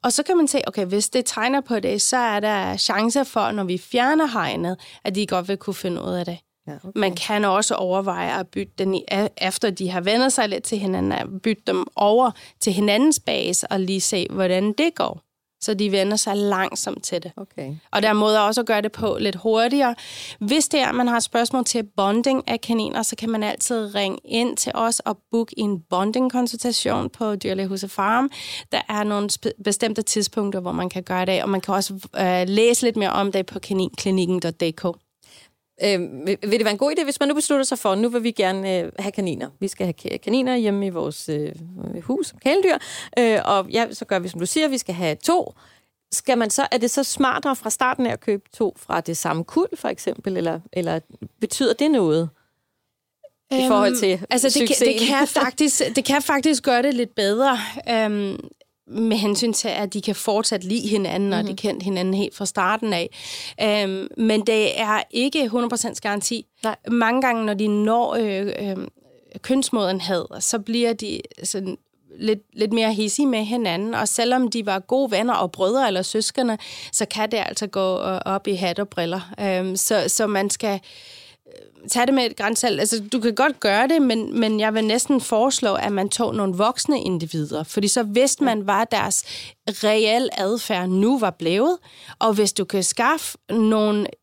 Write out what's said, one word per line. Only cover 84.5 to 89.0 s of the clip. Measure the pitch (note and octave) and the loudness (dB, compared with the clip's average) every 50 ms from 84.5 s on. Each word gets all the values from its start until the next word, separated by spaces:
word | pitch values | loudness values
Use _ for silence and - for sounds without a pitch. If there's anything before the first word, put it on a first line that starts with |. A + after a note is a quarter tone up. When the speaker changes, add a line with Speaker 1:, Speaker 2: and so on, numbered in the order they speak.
| A3 G#3+ | 2 2
Speaker 1:
jeg | G#3+ A3 G#3+ | 2 2 2
vil | A3 A3 | 2 2
næsten | G#3+ G#3+ B3+ - - C#4+ B3+ | 2 2 0 2 2 2 0
foreslå, | - - A#3+ G#3+ A#3 C4+ C4 - B3+ G#3+ G3 | 2 2 2 4 4 4 2 2 0 0 0
at | - - G#3+ | 0 0 -2
man | G3+ G3 G3 G3+ | 0 0 -2 -2
tog | - - A#3+ - A3+ | 0 0 -2 0 0
nogle | A3 G3+ F#3+ F#3 | 0 0 0 2
voksne | F3 G#3 A3+ B3+ - - - D4 B3 | 2 2 0 2 -2 -2 0 0 0
individer, | - - F#3 E3 E3 D#3 - D#3+ D3 D3 - D3+ D#3+ | 0 -2 -2 -2 -4 -4 -4 -4 -4 -4 -4 -6 -6
fordi | - - G#3+ G3 | -4 -2 0 0
så | G3+ - B3+ A3+ | 2 2 0 0
vidste | G#3 G3+ A#3+ C4 C4+ - - D4 | 2 2 2 4 4 2 0 0
Speaker 2:
Ja. | B3+ A3+ | 0 0
Speaker 1:
man, | G#3+ | 0
hvad | G3 G3 G3+ G3 A#3 A#3 | 0 0 2 2 2 0
deres | A3+ G3+ | 0 -2